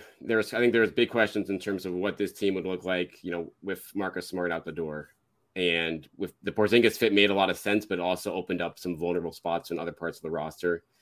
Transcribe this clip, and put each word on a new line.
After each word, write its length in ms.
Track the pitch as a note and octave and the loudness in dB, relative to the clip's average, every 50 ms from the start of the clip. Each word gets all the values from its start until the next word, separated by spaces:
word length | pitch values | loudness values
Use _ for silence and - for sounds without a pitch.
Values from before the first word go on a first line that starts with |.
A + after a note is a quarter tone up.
| - - - - | -4 -12 -20 -10
there's, 340 | - - A2+ A2 G#2+ - - | -4 0 2 2 2 0 0
I 40 | A2+ | 2
think 140 | A#2+ A#2+ A#2 | 4 4 6
there's 180 | A#2 A2+ G#2+ | 6 4 4
big 200 | - - A#2 A2 | 4 2 0 2
questions 400 | - A#2 A2 G#2 - G#2+ F#2+ F2+ | 2 2 2 2 2 -2 -2 -2
in 80 | G2 F#2 | -2 -4
terms 260 | - G#2 G2 F#2 F2+ | -2 -2 -4 -4 -4
of 80 | F#2+ F2 | -4 -4
what 240 | F2+ F#2+ G2+ F2+ - | -2 -2 -2 -2 -2
this 160 | G2+ F2+ - | -4 -4 -2
team 220 | - G#2 G2 F#2+ | 0 0 0 0
would 100 | F#2 E2+ | 0 -2
look 180 | F#2 F#2 F2 F2 | -4 -4 -4 -2
like, 400 | F#2 F#2 F2+ F2+ F2 - - - | -2 0 0 -2 -4 -6 -12 -8
you 60 | F2+ | -6
know, 240 | F2 E2+ E2+ - - _ | -6 -6 -6 -8 -12 _
with 220 | - G2 F#2+ - - - - | -8 -8 -8 -8 -8 -8 -6
Marcus 340 | G2 G2 F#2 - F2+ F2 - | -4 -4 -4 -4 -6 -8 -6
Smart 240 | - F2+ F2+ F2 | -4 -4 -2 -2
out 140 | E2 E2 - | -2 -4 -6
the 60 | - | -8
door. 380 | D#2 E2 E2 D#2 D2+ D2+ D2 - _ _ _ _ _ _ _ _ - | -8 -6 -6 -6 -6 -10 -12 -14 _ _ _ _ _ _ _ _ -4
And 540 | F#2+ F#2 F2 E2+ E2+ E2+ E2 E2 D#2+ D#2 - _ - | -2 0 2 2 2 0 -2 -4 -6 -8 -12 _ -8
with 160 | G2 F2+ - _ | -8 -8 -8 _
the 100 | - G2+ | -8 -4
Porzingis 460 | F2 - G#2+ G2+ A2+ A#2+ A#2 A2 - - | 0 2 2 4 6 6 6 6 4 4
fit 160 | A#2 A2 G2+ | 2 4 6
made 160 | G2+ G2+ G2+ | 6 6 6
a 60 | G2+ | 6
lot 160 | G2 F#2+ F#2+ | 4 2 2
of 60 | F2+ - | 0 -2
sense, 280 | - G2+ G2+ G#2+ G#2 | 0 0 0 0 0
but 140 | - G2 F2 | -2 -4 -2
also 340 | F2 F2+ F#2 F2 - G#2 F2 | 0 0 -2 -2 -2 -4 -4
opened 280 | F#2 F2 - F#2 E2+ | -4 -4 -4 -4 -4
up 180 | F2 E2 - - | -4 -4 -6 -8
some 180 | - F#2 F2 D2+ | -8 -6 -6 -2
vulnerable 340 | E2+ F2 F2 F2+ E2+ E2 | -2 -2 -2 -2 -2 -6
spots 380 | - - - E2+ E2+ E2 - - | -8 -8 -4 -2 -2 -4 -4 -4
in 80 | F2 E2 | -6 -6
other 140 | D#2+ E2+ | -6 -8
parts 260 | E2 - E2 E2 D#2+ - | -8 -8 -8 -8 -8 -8
of 60 | - | -8
the 80 | D#2+ | -6
roster. 520 | D#2+ D#2+ D2+ D#2 D#2+ - - F2 E2+ E2 - _ _ _ | -6 -6 -6 -6 -6 -4 -2 -2 -2 -2 -4 _ _ _